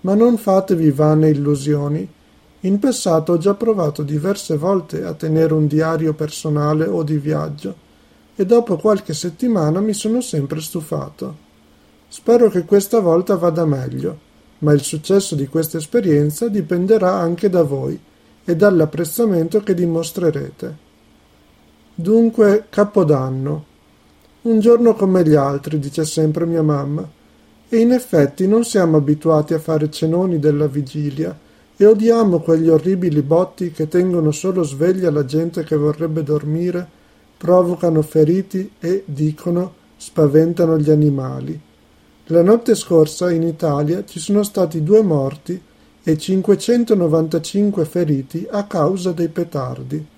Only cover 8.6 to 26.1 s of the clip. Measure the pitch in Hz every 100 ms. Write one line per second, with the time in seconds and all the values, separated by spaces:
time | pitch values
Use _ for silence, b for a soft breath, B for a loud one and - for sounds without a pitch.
8.6 | 233 170 214 202 - 156 180 165 247 214
9.6 | 151 170 214 208 214 240 240 156 139 156
10.6 | 156 175 156 151 135 - 190 151 _ _
11.6 | b b b b b - - 240 226 185
12.6 | 160 202 196 233 180 165 185 190 170 160
13.6 | 160 135 127 131 156 156 _ _ _ _
14.6 | 151 147 139 156 151 196 196 139 139 165
15.6 | 156 165 151 240 196 147 147 151 233 202
16.6 | 156 180 190 220 185 190 170 170 208 180
17.6 | 151 139 131 151 _ b b b - 165
18.6 | 202 180 151 151 160 - 233 175 165 214
19.6 | 208 175 170 165 160 - 170 147 139 -
20.6 | 120 151 _ _ _ _ _ _ _ _
21.6 | _ _ _ - 170 226 233 226 208 208
22.6 | - - 208 208 156 139 131 131 135 156
23.6 | 151 _ _ _ _ _ _ _ 233 220
24.6 | 220 233 233 220 190 185 160 151 139 143
25.6 | 151 151 139 156 156